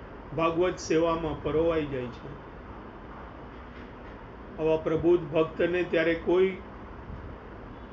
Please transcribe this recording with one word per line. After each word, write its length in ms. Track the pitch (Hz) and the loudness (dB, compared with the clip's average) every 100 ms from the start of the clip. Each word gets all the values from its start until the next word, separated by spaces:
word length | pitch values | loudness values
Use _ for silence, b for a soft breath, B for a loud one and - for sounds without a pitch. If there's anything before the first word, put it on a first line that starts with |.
| - - - 135 | -14 -14 -8 0
ભાગવત 400 | 165 165 180 180 | 2 4 2 2
સેવામાં 640 | - 160 165 165 160 143 | 2 4 6 4 0 -2
પરોવાઈ 440 | 151 147 170 160 147 | 0 2 4 2 0
જાય 200 | 135 123 | -2 -4
છે. 400 | 113 - 143 - - - - - - - - - - - - - - - - - - - - - - | -8 -12 -12 -14 -14 -14 -14 -14 -14 -14 -14 -14 -14 -14 -14 -14 -14 -14 -14 -14 -14 -14 -14 -12 -2
આવા 180 | 160 160 | 2 2
પ્રબુદ્ધ 480 | 156 156 165 175 | 2 4 6 6
ભક્તને 580 | 151 160 156 - 170 180 | 4 2 2 4 2 2
ત્યારે 320 | 165 165 165 | 2 4 4
કોઈ 420 | 165 - 180 190 185 - - - - - - - - - - - - - | 2 4 6 6 2 -10 -12 -12 -12 -10 -10 -10 -12 -14 -14 -14 -14 -14